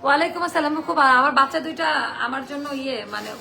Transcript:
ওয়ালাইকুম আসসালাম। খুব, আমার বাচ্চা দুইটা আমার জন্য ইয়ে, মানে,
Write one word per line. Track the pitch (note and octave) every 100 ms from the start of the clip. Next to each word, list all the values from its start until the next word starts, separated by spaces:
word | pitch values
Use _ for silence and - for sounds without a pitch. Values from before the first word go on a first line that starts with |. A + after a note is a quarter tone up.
ওয়ালাইকুম | C4 C#4+ E4 F4
আসসালাম। | E4+ E4 D4 D4+
খুব, | D#4 D#4+
আমার | C#4 B3+ C#4
বাচ্চা | C4+ C4+ D#4+
দুইটা | D4+ D#4+ D#4+ D4 A#3 -
আমার | A#3+ C4+ C4
জন্য | C#4+ C#4+
ইয়ে, | C#4 C4+ B3 G#3
মানে, | G#3 G#3+ G#3+